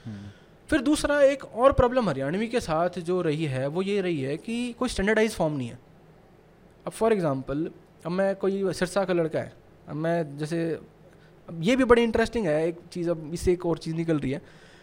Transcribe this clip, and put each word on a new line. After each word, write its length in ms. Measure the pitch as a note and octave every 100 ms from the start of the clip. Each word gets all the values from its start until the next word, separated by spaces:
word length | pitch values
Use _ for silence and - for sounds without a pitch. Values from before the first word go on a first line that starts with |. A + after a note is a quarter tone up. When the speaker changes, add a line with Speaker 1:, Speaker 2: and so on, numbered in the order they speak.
| A#2
Speaker 1:
हम्म। 120 | G#2 G2+ - - - -
Speaker 2:
फिर 120 | D4+
दूसरा 400 | B3 D4+ D4 D4
एक 240 | C#4 C#4+ -
और 280 | G#3+ C4
प्रॉब्लम 360 | C#4 B3+ B3+ G#3+
हरियाणवी 380 | C3+ C3+ F#3 A3+
के 120 | A#3+
साथ 300 | - D#3 F3
जो 320 | F3+ E3 F3+
रही 240 | E3+ D3+ D#3
है, 220 | B2+ C#3
वो 140 | E3
ये 200 | G3 G3+
रही 200 | F3+ D#3+
है 160 | C3 D#3
कि 380 | - A#3 B3 A#3
कोई 100 | B3+
स्टैंडर्डाइज 420 | - G3 A3 A3
फॉर्म 220 | - E3
नहीं 140 | D3 A#2+
है। 120 | A#2 - - - - - - - - - - -
अब 60 |
for 160 | - A3
example, 560 | A3 E3 C3+ B2+ C#3 E3+ - - - E3
अब 60 |
मैं 240 | F3+ G3 G3
कोई 380 | F#3+ G3 F#3+
सिरसा 320 | D#3+ F3 G3+ F#3
का 80 |
लड़का 260 | F3 D#3+ D#3
है, 140 | A2+ - - - -
अब 60 | D3
मैं 420 | E3 E3+ D#3 C#3
जैसे, 340 | D3+ E3 E3 D#3 - - - - - - -
अब 140 | E3
ये 120 | E3 C4
भी 80 |
बड़ी 200 | B3 A#3
इंटरेस्टिंग 420 | A#3 A3 A3+ A#3+ F#3+
है 220 | D3+ D#3+
एक 80 | E3+ -
चीज़, 180 | F3+ E3+
अब 220 | D#3+ D3+
इससे 200 | E3+ -
एक 120 | F3 F3
और 120 | D#3+
चीज़ 180 | D#3+ D#3+
निकल 240 | E3 D#3
रही 120 | C3+
है 100 | D3 - - - -